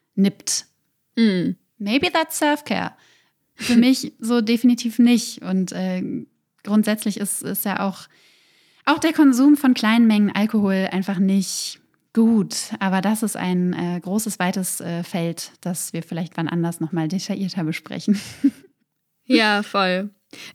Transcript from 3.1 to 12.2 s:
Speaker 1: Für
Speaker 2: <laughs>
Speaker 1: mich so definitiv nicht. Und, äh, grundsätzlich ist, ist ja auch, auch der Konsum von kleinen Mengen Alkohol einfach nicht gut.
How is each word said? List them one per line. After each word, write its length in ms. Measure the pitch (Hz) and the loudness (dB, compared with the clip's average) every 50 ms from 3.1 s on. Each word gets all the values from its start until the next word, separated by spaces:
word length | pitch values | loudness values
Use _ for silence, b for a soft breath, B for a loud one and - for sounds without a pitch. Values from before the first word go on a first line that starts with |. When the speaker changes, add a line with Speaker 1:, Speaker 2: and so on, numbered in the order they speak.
| b b b b b _ _ _ _ | b b b b b _ _ _ _
Speaker 1:
Für 220 | - - - 240 | -8 -2 2 4
Speaker 2:
<laughs> 0 | |
Speaker 1:
mich 360 | 233 240 254 269 - - 302 - _ | 6 6 6 4 0 -2 -8 -12 _
so 220 | - 226 240 240 | -4 0 0 0
definitiv 580 | 220 214 240 226 - 247 247 240 - 233 220 - | 2 2 2 2 4 2 2 2 -2 -2 2 4
nicht. 440 | 233 240 247 220 - - - - | 4 6 4 4 0 -2 -10 -10
Und, 300 | - 180 190 190 185 175 | -6 -4 -2 -2 -2 -2
äh, 300 | - 175 185 185 185 185 - - - - - - _ _ _ _ _ _ | -4 -4 -4 -4 -4 -4 -4 -6 -6 -8 -10 -12 _ _ _ _ _ _
grundsätzlich 560 | - 202 208 214 214 214 214 220 - 214 185 - | -4 0 2 2 2 2 0 -2 -2 -4 -4 -4
ist, 220 | 208 - - - | -6 -6 -6 -6
ist 240 | - - 196 - - | -8 -8 -6 -6 -4
ja 140 | 208 185 - 196 | -4 -4 -2 -4
auch, 220 | 196 - - - b b b b b b b b b b b b b b b _ | -4 -6 -8 -14 b b b b b b b b b b b b b b b _
auch 120 | 262 294 - | -2 0 2
der 140 | - 330 | 0 2
Konsum 460 | 330 - 311 277 247 240 269 294 294 285 | 4 6 6 6 6 6 8 6 6 6
von 160 | - 262 247 | 6 2 2
kleinen 320 | - 226 214 226 233 233 | 2 2 4 4 6 6
Mengen 280 | 220 214 208 208 196 - | 6 6 4 2 2 2
Alkohol 540 | 196 208 214 - 214 202 190 190 190 190 - | 0 0 0 2 2 2 2 2 0 0 0
einfach 280 | - 190 185 - 196 175 | -2 -2 -2 -2 0 0
nicht 640 | 196 190 196 196 180 - - - - - - - _ _ _ _ _ _ - | 2 2 2 2 0 -2 -4 -8 -8 -10 -12 -16 _ _ _ _ _ _ 0
gut. 400 | 226 | 2